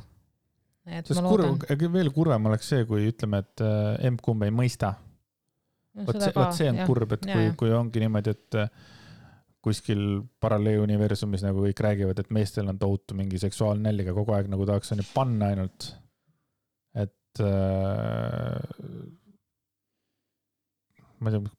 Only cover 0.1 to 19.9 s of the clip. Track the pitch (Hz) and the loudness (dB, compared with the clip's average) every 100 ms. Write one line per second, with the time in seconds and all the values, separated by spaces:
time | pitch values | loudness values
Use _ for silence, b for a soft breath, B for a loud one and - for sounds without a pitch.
0.1 | _ _ _ _ _ _ _ 170 170 165 | _ _ _ _ _ _ _ -12 -10 -2
1.1 | 165 180 190 170 170 - 143 170 175 165 | 0 2 4 4 0 -2 -2 2 2 2
2.1 | 139 165 117 107 107 - 139 117 107 107 | 2 2 2 2 0 0 0 2 2 0
3.1 | 120 107 101 95 - 110 107 104 107 127 | -2 -2 -2 -2 -4 0 2 0 0 0
4.1 | 120 - 110 104 113 123 - 101 95 - | 0 0 0 2 2 0 0 -4 -4 -12
5.1 | _ _ _ _ _ _ _ _ 208 202 | _ _ _ _ _ _ _ _ -10 -4
6.1 | 214 202 - 180 175 151 117 185 120 110 | 0 0 2 0 2 2 2 2 2 0
7.1 | 107 - 113 110 107 113 113 117 113 110 | -2 -2 0 0 2 2 2 0 0 0
8.1 | 107 104 107 _ 113 107 B B B B | 0 -2 -4 _ -2 -2 B B B B
9.1 | B B B B _ 110 104 - 104 101 | B B B B _ -2 -2 -2 -2 0
10.1 | 101 113 _ 110 104 107 107 104 104 104 | -2 -6 _ 0 2 2 2 2 2 2
11.1 | 104 107 98 101 98 101 101 107 101 98 | 0 -2 -2 0 2 2 2 0 2 0
12.1 | 92 95 110 101 - 98 95 101 98 - | -2 -2 0 0 -2 -4 -2 0 -2 -4
13.1 | 98 98 92 98 - 107 104 107 104 92 | -6 -2 -2 -4 0 0 2 0 0 -2
14.1 | 90 104 101 98 98 98 101 - 107 98 | -2 0 0 0 -2 0 0 0 -4 -2
15.1 | - 131 113 101 101 95 - - - - | 0 0 2 0 0 -4 -6 -16 -16 -20
16.1 | _ _ _ _ _ _ _ _ - 101 | _ _ _ _ _ _ _ _ -6 -6
17.1 | _ _ - 104 98 95 95 95 55 55 | _ _ -2 0 2 2 0 0 -2 -2
18.1 | 57 57 - - - - - - 170 - | -2 -4 -4 -4 -6 -8 -12 -14 -14 -16
19.1 | 170 _ _ _ _ _ _ _ | -20 _ _ _ _ _ _ _